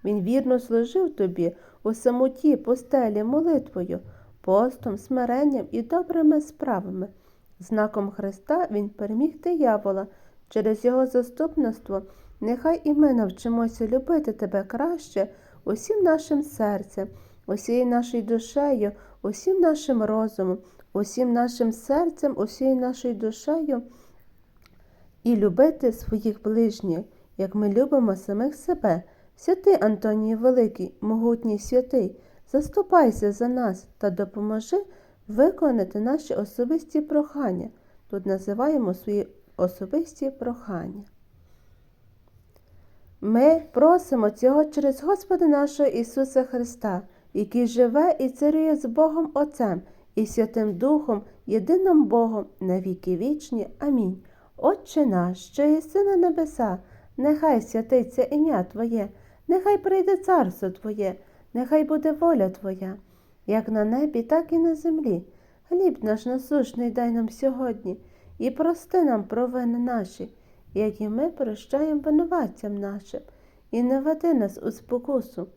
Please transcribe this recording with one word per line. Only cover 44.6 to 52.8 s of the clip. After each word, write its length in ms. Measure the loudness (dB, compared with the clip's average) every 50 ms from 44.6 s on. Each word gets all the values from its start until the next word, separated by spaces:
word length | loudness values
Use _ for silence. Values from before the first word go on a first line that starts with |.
| 2
через 380 | 2 0 0 0 0 0 0
Господа 440 | -2 -2 -2 -2 0 -2 0 2 4
нашого 420 | 4 4 4 2 -2 0 2 2 2
Ісуса 560 | 2 0 -4 -2 -2 -2 -2 2 2 0 0
Христа, 580 | 0 -4 -6 -6 -6 -8 -6 -4 -4 -4 -4 -6 -12 _ _ _ -8 -4
який 320 | -4 -4 -2 0 0 0
живе 500 | 0 4 4 2 4 4 4 4 4 2 0
і 100 | -2 -4
царює 480 | -2 2 2 2 4 4 2 2 0
з 80 | 0 -2
Богом 460 | -2 2 2 2 4 2 0 -2 -2 -2
Отцем 480 | -2 -2 -2 -2 -2 -2 -2 -2 -4 -8 -12 -20 -20 _ _ _
і 120 | -4 -4
Святим 480 | -2 0 -2 -2 0 0 -2 -2 -2 -2
Духом, 480 | 0 2 2 2 2 2 -2 -4 -4 -4 -12 -20 -16 _
єдиним 580 | -2 -2 -2 2 2 2 4 4 6 6 6 6
Богом, 420 | 6 4 2 2 2 -2 -4 -6 -8 -10 _
на 200 | -2 0 0 0